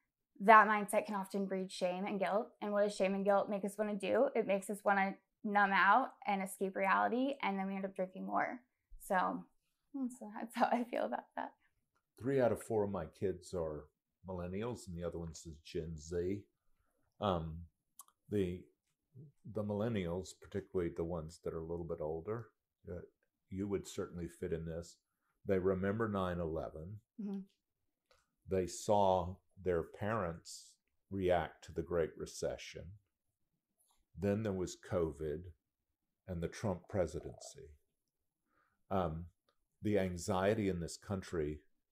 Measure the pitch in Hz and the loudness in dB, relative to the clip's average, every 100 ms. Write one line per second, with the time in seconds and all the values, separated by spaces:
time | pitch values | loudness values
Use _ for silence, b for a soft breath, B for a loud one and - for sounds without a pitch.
0 | _ _ _ - 202 220 208 214 202 214 | _ _ _ 0 10 10 10 4 2 0
1 | 208 208 190 202 196 190 190 - 180 180 | 0 -4 -4 -2 -2 -2 -4 -2 -2 0
2 | 202 202 180 196 247 - 208 202 208 202 | -2 -2 0 0 -2 -6 -2 2 2 2
3 | 190 196 196 196 - 202 202 - 214 208 | 0 2 4 4 4 -2 -4 -2 -2 -2
4 | 190 208 277 233 190 196 - 202 208 196 | 2 4 4 2 2 0 -2 -2 2 4
5 | 196 - _ _ 220 208 196 190 185 220 | 4 -2 _ _ 0 4 6 6 8 8
6 | 269 - - 196 190 - 190 196 190 196 | 6 -4 -2 -2 -2 -4 -2 0 4 4
7 | 208 233 269 277 196 196 190 196 190 190 | 4 2 0 0 -2 -2 -2 -2 -4 -4
8 | 185 190 190 202 - 247 _ _ _ - | -6 -4 -2 0 0 -4 _ _ _ -14
9 | - 185 185 185 180 _ _ _ _ 277 | -2 2 2 -2 -8 _ _ _ _ -6
10 | 254 247 214 220 226 233 240 240 240 - | -6 -6 -14 -12 -6 2 2 2 0 -2
11 | 220 247 - - - - _ _ _ _ | -2 -2 -6 -8 -8 -10 _ _ _ _
12 | _ - 113 139 120 101 - 110 101 98 | _ -8 0 4 4 4 0 0 0 -2
13 | 80 - 101 87 - 90 80 76 69 _ | -6 -2 -2 -2 -4 -4 -2 -4 -10 _
14 | _ _ 87 90 87 95 117 117 - 85 | _ _ -10 -6 -4 -4 -6 -6 -10 -6
15 | 87 85 85 78 82 76 - 87 80 80 | -6 -6 -8 -10 -14 -16 -8 -6 -6 -8
16 | 78 87 87 101 - _ _ _ _ _ | -6 -2 0 -2 -6 _ _ _ _ _
17 | _ - 101 90 80 80 85 _ _ - | _ -2 0 2 -2 -8 -12 _ _ -20
18 | - _ - 104 92 90 - _ _ _ | -20 _ -2 0 0 -2 -12 _ _ _
19 | _ 127 147 _ - 104 104 104 110 110 | _ -20 -20 _ -10 -4 -2 0 0 0
20 | 87 90 90 - - 101 - 92 85 78 | 0 -2 -6 -12 -8 -8 -4 -2 -2 -2
21 | 85 87 78 - 85 82 80 85 82 82 | -4 -4 -6 -8 -8 -6 -4 -4 -4 -4
22 | 76 82 80 117 117 _ _ _ 92 87 | -4 -4 -6 -8 -8 _ _ _ -12 -12
23 | - _ _ _ - 95 101 95 - - | -12 _ _ _ -10 -6 -2 -2 -4 -8
24 | 92 87 85 - 90 82 82 82 85 - | -8 -6 -8 -6 -4 -4 -4 -8 -10 -16
25 | _ _ _ _ - 95 90 92 98 107 | _ _ _ _ 0 2 4 2 0 0
26 | 110 101 92 87 85 80 60 78 85 107 | 0 0 0 -2 -2 -4 -6 -10 -12 -14
27 | _ - 202 196 190 _ _ _ _ _ | _ -12 -8 -8 -10 _ _ _ _ _
28 | _ _ _ _ - 95 87 - - 104 | _ _ _ _ -4 -2 -2 -4 2 4
29 | 98 92 87 92 _ - 90 85 80 - | 6 4 2 -8 _ -8 0 0 0 -4
30 | 104 113 87 82 - - - _ _ _ | -4 -2 -2 -6 -12 -18 -18 _ _ _
31 | - 98 90 87 78 - - 80 82 87 | -10 -2 4 4 2 -6 -12 -6 -2 2
32 | 80 - 76 - 71 64 - - 80 104 | 0 -2 -10 -4 -4 -4 -10 -14 -14 -16
33 | _ _ _ _ _ _ _ _ _ _ | _ _ _ _ _ _ _ _ _ _
34 | _ - 101 101 107 92 87 - - 92 | _ -2 0 2 0 -2 -4 -6 -4 0
35 | 82 73 78 76 92 - _ _ _ _ | 0 -2 -6 -6 -8 -18 _ _ _ _
36 | _ _ - 87 82 - 113 90 - 101 | _ _ -10 -6 -4 -4 -4 -4 -2 0
37 | 82 78 71 62 - - - 73 _ _ | 0 -2 -10 -14 -16 -18 -20 -20 _ _
38 | _ _ _ _ _ _ _ _ - 95 | _ _ _ _ _ _ _ _ -4 0
39 | 85 80 87 _ _ _ _ - 110 101 | 0 -2 -10 _ _ _ _ -6 0 2
40 | 95 90 85 92 98 110 98 87 80 - | 2 -2 -2 2 2 2 2 0 -4 -8
41 | - 98 - 87 76 76 _ _ _ | -6 -6 -4 -2 -2 -4 _ _ _